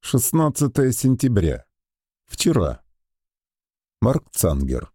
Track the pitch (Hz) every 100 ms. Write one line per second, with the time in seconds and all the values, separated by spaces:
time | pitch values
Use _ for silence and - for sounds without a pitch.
0 | - 131 - 160 156 131 143 135 131 123
1 | 131 127 135 113 82 64 - _ _ _
2 | _ _ _ - - 143 82 60 _ _
3 | _ _ _ _ _ _ _ _ _ _
4 | 113 135 _ - 90 71 67 64 58